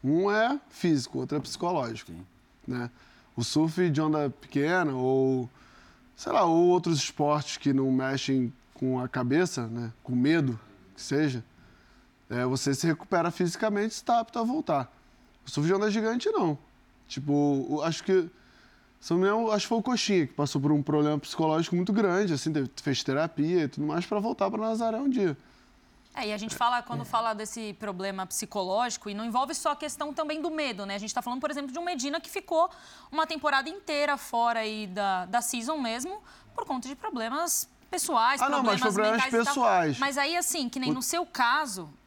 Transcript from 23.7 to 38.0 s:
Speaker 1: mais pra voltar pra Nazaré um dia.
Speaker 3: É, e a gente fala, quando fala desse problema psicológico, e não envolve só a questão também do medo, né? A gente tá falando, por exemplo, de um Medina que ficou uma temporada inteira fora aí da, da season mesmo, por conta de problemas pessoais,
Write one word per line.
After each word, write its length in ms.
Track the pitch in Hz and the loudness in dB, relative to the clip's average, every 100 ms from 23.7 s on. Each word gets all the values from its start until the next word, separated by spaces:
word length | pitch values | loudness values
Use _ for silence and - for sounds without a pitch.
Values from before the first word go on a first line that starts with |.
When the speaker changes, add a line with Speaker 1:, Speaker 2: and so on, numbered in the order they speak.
| - 147 | -2 -2
Speaker 1:
mais 180 | 156 175 | -2 -2
pra 120 | 208 | -2
voltar 320 | 220 - 196 | -2 0 -2
pra 100 | 214 | 0
Nazaré 360 | 220 220 233 220 | -2 0 -2 0
um 100 | 277 | 0
dia. 280 | 254 190 139 - - _ _ _ _ _ | 2 2 0 -12 -20 _ _ _ _ _
Speaker 3:
É, 140 | - 214 | -8 -6
e 40 | |
a 40 | 214 | -6
gente 160 | 220 | -6
fala, 280 | - 240 247 | 0 0 0
quando 220 | 233 240 | -4 -8
fala 300 | - 233 226 | -2 0 0
desse 400 | 214 214 - 214 | -2 -8 -8 -10
problema 520 | 202 214 180 196 190 185 | -8 -8 -6 -6 -6 -6
psicológico, 840 | - 202 208 185 196 247 - 208 | -6 -6 -6 -2 0 0 -4 -8
e 60 | |
não 100 | 202 | -8
envolve 300 | 233 233 269 | -2 -2 -2
só 180 | 320 311 | -2 -2
a 40 | 285 | -2
questão 360 | 302 - 294 | -6 -6 -6
também 260 | 302 311 311 | -4 -4 -2
do 100 | 320 | -4
medo, 340 | 311 285 202 196 | -2 -4 -4 -6
né? 80 | |
A 40 | 202 | -6
gente 140 | 208 | -4
tá 60 | - | -6
falando, 180 | - 247 | -4 -4
por 100 | 294 | -4
exemplo, 200 | 285 277 | -4 -6
de 80 | 262 | -6
um 60 | |
Medina 340 | 349 330 269 320 | -4 -4 -4 -4
que 100 | 330 | -6
ficou 400 | 403 - 320 359 - - - - | -10 0 2 2 0 -20 -20 -8
uma 140 | 302 320 | -4 -2
temporada 420 | 320 294 269 269 | 0 0 0 -2
inteira 480 | 381 - 294 294 277 | -10 -6 -2 0 -2
fora 440 | - 233 233 226 | -2 0 0 0
aí 260 | 220 214 208 | -2 -6 -8
da, 400 | 185 196 185 180 | -4 -2 -2 0
da 140 | 233 | -2
season 340 | 233 240 233 311 | -2 -4 -4 -4
mesmo, 420 | 240 233 285 415 - - - | -2 -4 -6 -10 -14 -20 -14
por 100 | - | -10
conta 240 | 427 262 254 | -6 -6 -6
de 80 | 277 | -10
problemas 720 | 440 262 226 277 339 - - _ _ | -8 -6 -4 -2 -2 -2 -4 _ _
pessoais, 500 | 359 | -4